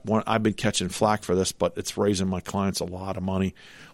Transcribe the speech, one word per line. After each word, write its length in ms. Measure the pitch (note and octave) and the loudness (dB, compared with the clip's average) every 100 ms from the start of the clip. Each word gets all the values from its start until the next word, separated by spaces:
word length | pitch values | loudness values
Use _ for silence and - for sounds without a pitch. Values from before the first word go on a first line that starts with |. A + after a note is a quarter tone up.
one, 200 | G2+ A2 - | 2 0 2
I've 140 | A2 | 2
been 100 | A2 | 2
catching 360 | G2 A2 - F2+ | 2 0 0 -2
flack 340 | - G#2+ G#2+ | 0 2 2
for 120 | - F2+ | 2 2
this, 160 | F#2 | 2
but 220 | - F2+ - | 0 -2 -2
it's 180 | - - | -6 0
raising 300 | G2+ F#2+ F#2+ | 2 2 0
my 120 | F#2 | -2
clients 380 | - G2 G2 F#2 | -4 -2 0 -2
a 40 | F2 | -6
lot 300 | F2+ F#2+ F#2 | -8 -8 -4
of 60 | |
money. 300 | F#2 F#2+ F#2+ - - - - | -2 0 0 -2 -18 -20 -20